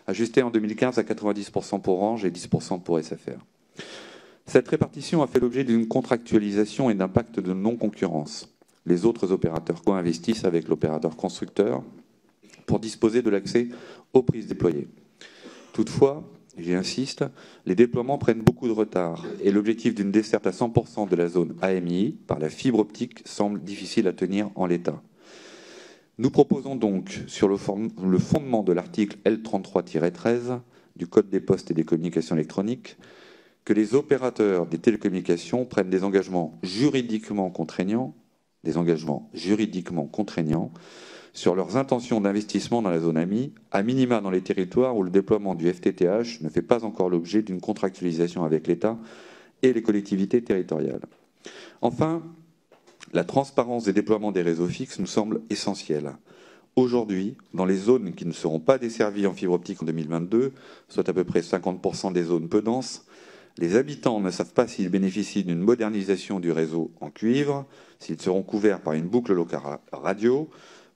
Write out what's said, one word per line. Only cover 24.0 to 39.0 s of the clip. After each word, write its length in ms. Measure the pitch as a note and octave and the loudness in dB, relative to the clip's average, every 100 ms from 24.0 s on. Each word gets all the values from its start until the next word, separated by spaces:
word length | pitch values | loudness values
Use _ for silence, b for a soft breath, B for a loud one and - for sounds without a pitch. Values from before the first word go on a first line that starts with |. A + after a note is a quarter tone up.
| F#2+ | 0
à 60 | |
tenir 380 | F2 F#2 G2 G2+ | 0 -2 -2 -4
en 140 | - F2+ | -2 0
l'état. 340 | F2 E2+ D2 - _ B B B B B B B B B - | 0 -2 -8 -10 _ B B B B B B B B B 0
Nous 120 | C3 | 2
proposons 460 | - C#3+ C#3+ C3 C3 | 6 6 4 -2 0
donc, 480 | G#2+ F#2+ - - - | 0 0 -4 -10 -8
sur 240 | - G2 | 2 2
le 80 | G2 | 2
form-, 320 | - G2+ A2+ - | -2 -4 -4 -2
le 180 | F#2 F#2 | 2 4
fondement 440 | - D#3+ C#3 A2+ | 4 0 2 0
de 80 | F#2 | 2
l'article 460 | F2 F2 - G2+ - G2+ | 0 0 -2 -2 0 0
L 160 | A2 | 0
trente-trois 420 | A2+ G2 F2+ F#2 | -2 -6 -2 -2
tiret 280 | F2 D#2+ E2+ | 0 0 0
treize 480 | F2 A2+ A#2+ A#2+ B2 - b b - | 0 0 0 -2 -8 -10 b b -12
du 120 | F2 | 2
Code 220 | A2 G2+ | 2 4
des 120 | F#2+ | 0
postes 300 | - F#2 - | 2 0 0
et 20 | |
des 100 | D#2+ | -2
communications 520 | D#2 E2 E2+ E2 D#2+ D#2+ | 2 0 0 -2 0 -2
électroniques, 640 | D#2 - G#2 B2+ - - B B B B B B - | -2 -2 -4 -4 -10 -20 B B B B B B 0
que 80 | |
les 220 | G#2 G#2 C3 | 2 4 2
opérateurs 720 | - C3 B2 A#2 G#2 F#2 E2+ | 2 0 0 2 2 2 0
des 100 | E2 | 0
télécommunications 880 | A#2+ G#2 G2+ F#2 F2+ E2+ - B2 B2 | 2 2 0 -2 0 -2 -2 -4 -2
prennent 240 | - F#2 | -2 2
des 140 | F#2 | 0
engagements 540 | G2 F#2+ F#2 F2+ D#2 D#2+ | 2 2 2 -2 -2 -4
juridiquement 840 | F2+ G2+ C#3+ C3 A#2+ A2 - G#2 F#2 | -6 0 2 2 -2 -4 -4 -2 -2
contraignants, 680 | F#2 D#2+ - F#2 A#2 C3+ - _ _ _ _ | -4 -6 -4 -2 -2 -4 -10 _ _ _ _
des 140 | - D#2 | -4 0
engagements 520 | E2+ D#2+ | 0 0